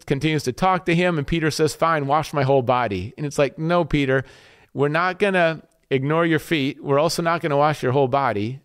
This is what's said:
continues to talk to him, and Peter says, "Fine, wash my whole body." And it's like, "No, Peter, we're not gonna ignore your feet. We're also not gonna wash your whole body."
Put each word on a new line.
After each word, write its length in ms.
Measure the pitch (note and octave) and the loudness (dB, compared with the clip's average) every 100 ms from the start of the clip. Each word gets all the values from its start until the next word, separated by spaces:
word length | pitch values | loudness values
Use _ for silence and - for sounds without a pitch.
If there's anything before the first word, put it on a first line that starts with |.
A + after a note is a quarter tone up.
| - | -4
continues 380 | C#3 D3+ D#3 | -2 0 0
to 80 | C3 | -2
talk 340 | A#2+ F#3 F3+ F3+ | -2 0 0 0
to 80 | |
him, 240 | E3+ F3+ E3 | 0 2 0
and 80 | C3+ | -2
Peter 240 | E3 D#3 | 0 0
says, 240 | - D3+ | 0 0
"Fine, 320 | - E3 D#3+ C#3 | 2 0 0 0
wash 260 | D3 D#3 | 0 0
my 120 | D3+ | -2
whole 180 | C3+ C#3 | 2 2
body." 500 | A#2+ B2+ A#2+ G2 G2 - | 2 0 0 -4 -6 -8
And 80 | D3 | -6
it's 120 | C#3 | -2
like, 200 | C#3 - | -2 -2
"No, 260 | D#3+ F3 | -2 0
Peter, 400 | D#3+ D3 C#3 C3+ C3 - - - _ | 0 0 0 0 -2 -12 -20 -20 _
we're 160 | - C#3+ | -2 0
not 300 | D#3 F3+ F3+ | 0 -2 0
gonna 420 | G3+ F#3+ E3 D#3 - _ _ | 0 2 0 -2 -10 _ _
ignore 340 | C3+ C3+ D#3+ | -2 0 0
your 140 | E3+ D#3 | 2 0
feet. 440 | - E3 C3+ D3 | 0 -2 -2 -4
We're 180 | C#3 C#3 | -2 2
also 200 | D#3+ - | 2 0
not 220 | E3 E3 | -2 -2
gonna 140 | D#3+ C#3+ | 0 2
wash 260 | D3 D3 | 2 0
your 100 | C3 | 0
whole 160 | C3 C3 | 2 2
body." 520 | C#3 C3+ G2+ G#2+ C3+ | 2 0 -2 -4 -8